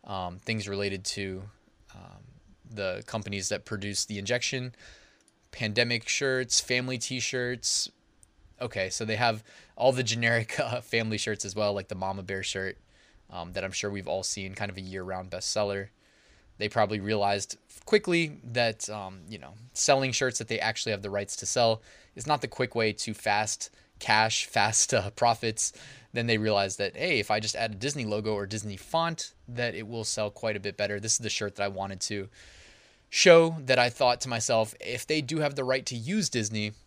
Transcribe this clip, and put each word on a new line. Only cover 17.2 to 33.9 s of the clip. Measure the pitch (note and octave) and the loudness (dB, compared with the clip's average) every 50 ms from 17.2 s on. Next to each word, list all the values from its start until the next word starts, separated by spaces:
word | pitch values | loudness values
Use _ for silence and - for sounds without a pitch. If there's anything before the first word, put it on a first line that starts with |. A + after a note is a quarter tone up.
| G2+ G2+ G2+ G2+ - - - _ _ _ - - - | 2 2 2 0 -2 -6 -10 _ _ _ -20 -20 2
quickly | - - G#3+ - F#3 F3 E3+ E3 D3+ C#3+ - - | 4 4 4 4 4 2 2 2 0 -4 -12 -14
that, | B2 A#2 B2 A#2+ A2+ A2 - - - | -4 0 2 2 2 0 -2 -8 -8
um, | G#2+ G#2 G2 F#2+ F#2+ F#2+ D#2+ E2+ | -8 -8 -8 -10 -12 -14 -14 -14
you | A2 E2+ | -14 -14
know, | C2 C#2 F#2+ A2 A#2 - | -14 -18 -18 -20 -20 -12
selling | - - - - C#3 C3+ C3+ C3 | -4 0 4 6 6 6 4 2
shirts | A#2+ - C3+ B2+ A#2+ - | 2 0 0 0 0 -4
that | A2+ - | -4 -2
they | A2+ G2 | -2 0
actually | D#2 A2+ A2 - - A#2 | 0 0 -2 0 -2 -2
have | G#2 G2 | -2 -2
the | G2+ G2+ | -2 -2
rights | G2 G2+ G2+ - - | -2 -2 -2 -2 -6
to | - - | -6 -6
sell | - - B2+ A#2 A2+ A2 A2+ - - - - - _ _ | -2 2 4 4 4 4 2 -4 -20 -20 -20 -20 _ _
is | - A2+ | -10 0
not | D3 D3+ B2+ | 0 0 0
the | - A2+ | 0 -8
quick | - - B2+ A#2+ - | -2 -2 -2 0 2
way | A#2 A2 A2 | 2 2 2
to | G#2 - - A2+ G#2 | 0 -2 -6 -8 -8
fast | - - A2 G2+ G#2 A2 G#2+ - - - - _ - _ _ _ - | -4 0 2 2 2 2 0 -4 -6 -8 -12 _ -20 _ _ _ -8
cash, | - - A2 G#2+ A2 A2+ A2 - - | 2 4 6 6 6 4 2 -2 -4
<laughs> | - - | 0 2
fast, | A#2 G2+ G#2+ A2 - - - | 2 2 4 4 2 2 4
uh, | C3 A2+ F#2+ G2+ | 2 0 0 -2
profits. | - - B2 A#2+ A2+ - - A2+ A2+ - - - - - - - - - - _ | 0 4 4 4 4 4 0 -4 -2 -2 -4 -4 -6 -10 -20 -20 -20 -20 -20 _
Then | - A#2+ A#2 | -4 -2 2
they | A#2 A2+ | 2 2
realized | G#2+ G#2+ G#2+ G#2 G2+ G2 G2 F2+ | 2 4 2 2 2 2 0 -2
that, | - G2+ F#2+ - | -2 -4 -4 -2
hey, | - C#3+ F#3 D#3+ A2+ | -4 -2 2 2 2
if | G2 - | 2 2
I | G#2+ A2 | 0 2
just | A2 G#2+ - | 2 -2 -2
add | A2+ A2+ A2+ | -2 -2 -4
a | G#2+ | -4
Disney | F#2+ A2+ C#3+ C#3+ D3 A#2+ | -4 -4 -4 -4 -4 -2
logo | G#2+ G#2 G#2+ G#2 G#2+ G#2+ | -2 -2 -2 0 -2 -2
or | G2+ G2+ | -2 -4
Disney | G2 G#2+ G#2+ G2+ G#2+ G2 | -4 -6 -6 -6 -8 -10
font, | F#2 - - - E3 E3 E3 E3 - - - _ _ - - | -10 -8 -2 0 0 0 0 -2 -6 -10 -12 _ _ -18 -10
that | A#2+ A#2+ A#2+ A#2+ F2 | -4 -2 -2 -2 -2
it | F#2+ A2 G#2 | -6 -8 -6
will | A#2 A2+ G#2+ | -6 -6 -4
sell | - - A2+ G#2+ G#2 | -4 -2 -2 -2 -4
quite | - - - A2+ G#2+ | -4 -2 -2 -2 -2
a | G2+ | -2
bit | F#2 G#2 G2 | -4 -6 -2
better. | - G2+ G2+ G#2 G2+ | -2 -2 -2 -2 -4
This | G#2 A2 | -2 -2
is | - - | -2 -2
the | A#2 G#2 | 0 -2
shirt | - - G#2+ G2+ - | -2 -2 -4 -4 -2
that | - G2+ | -2 -4
I | G2+ | -2
wanted | G2 F#2+ G2 G2 G2 F#2+ | -2 -4 -6 -6 -6 -6
to | - - G#2+ G2+ F#2+ G2 _ - - - - - - - - - - - _ _ _ _ | -6 -4 -4 -6 -6 -8 _ -20 -20 -20 -20 -20 -20 -20 -20 -20 -20 -20 _ _ _ _
show | - - - F#3+ E3+ E3 E3 E3 E3 D#3 C3+ | 2 8 10 12 12 12 10 6 2 -4 2
that | B2+ C3 B2+ | 4 6 6
I | A#2+ | 6
thought | B2 | 4